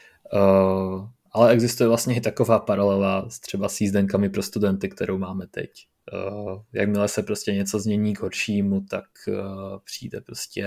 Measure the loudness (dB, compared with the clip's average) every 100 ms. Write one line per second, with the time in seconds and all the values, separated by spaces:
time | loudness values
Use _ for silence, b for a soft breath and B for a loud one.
0 | B B -4 2 6 6 6 2 -2 -4
1 | -10 -16 _ 4 6 6 4 2 2 2
2 | 2 -2 -2 0 2 2 2 2 2 2
3 | 2 0 -4 -12 -10 -6 -4 -2 0 2
4 | 2 2 0 -2 -6 -2 0 0 -4 -6
5 | -4 -4 -4 -8 -10 -10 -12 -14 -20 _
6 | -14 -10 -8 -8 -10 -10 -8 -2 0 2
7 | 0 0 -4 -4 -2 -2 0 -2 0 0
8 | 0 -2 -6 -6 -2 0 0 0 -2 -8
9 | -10 _ -6 -6 -6 -8 -10 -12 -14 -14
10 | -10 -12 -12 -12 -10 -6